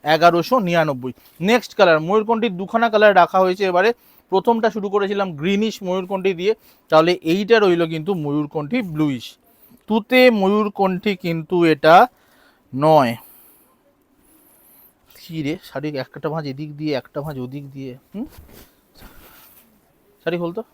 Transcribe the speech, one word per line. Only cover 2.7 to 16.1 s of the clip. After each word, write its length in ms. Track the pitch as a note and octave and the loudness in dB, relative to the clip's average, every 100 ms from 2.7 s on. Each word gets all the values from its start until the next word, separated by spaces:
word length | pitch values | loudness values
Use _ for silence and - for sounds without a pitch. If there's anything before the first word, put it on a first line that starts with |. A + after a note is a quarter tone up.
| A#3 A#3 | -4 0
কালার 200 | G#3+ G#3+ F#3+ | 4 6 6
রাখা 180 | E3+ F#3+ | 4 2
হয়েছে 200 | F#3 F#3 G3 | 0 0 0
এবারে। 180 | F3 G#3 B3 _ _ _ | 2 2 -2 _ _ _
প্রথমটা 360 | F#3+ G#3+ A3+ A3 A3 | -2 0 0 0 -2
শুরু 120 | G3+ | -4
করেছিলাম 340 | G3+ G3 G3+ F#3+ D3+ | -2 -2 -4 -6 -4
গ্রিনিশ 360 | E3 G3 A3 - F#3+ | -2 -2 -2 -6 -6
ময়ূরকণ্ঠী 440 | F#3 F3+ F#3+ F#3 E3+ | -6 -6 -8 -8 -6
দিয়ে, 140 | F#3 A3 _ _ _ | -4 -4 _ _ _
তাহলে 220 | D#3 E3 F3+ D#3+ | 2 4 0 -2
এইটা 220 | F3+ G#3 A3+ | -2 2 2
রইল 220 | G3+ E3+ E3 | 4 2 0
কিন্তু 180 | D#3+ D#3 F#3+ | -4 -6 -6
ময়ূরকণ্ঠী 540 | D3 C#3+ D3 D#3+ D3 A#3+ G3 | -4 -4 -4 -8 -6 -6 -6
ব্লুইশ। 320 | D3+ D3+ B2+ - - _ _ _ _ _ | -4 -4 -4 -10 -20 _ _ _ _ _
তুতে 300 | A3 G#3 B3+ B3+ A3 | -4 2 4 6 4
ময়ূরকণ্ঠী 720 | F#3+ G#3 G#3 - F#3+ F#3 G#3+ F#3+ F3+ | 0 0 -2 -2 -2 -2 -4 -4 -4
কিন্তু 300 | E3 D#3 F3+ E3+ | -6 -4 2 2
এটা 220 | D3+ D#3 F3 B3 _ _ _ _ _ _ | 4 8 8 6 _ _ _ _ _ _
নয়। 400 | B2+ D3+ D#3 B2 A#2 - - _ _ _ _ _ _ _ _ _ _ _ _ _ _ _ _ _ - | -2 4 4 2 -4 -14 -20 _ _ _ _ _ _ _ _ _ _ _ _ _ _ _ _ _ -20
কী 180 | - D#3+ C#3+ | -14 -8 -6
রে, 80 | F3 - | -8 -10
শাড়ির 280 | - D3+ C#3+ | -10 -8 -8
একটা 240 | B2+ | -10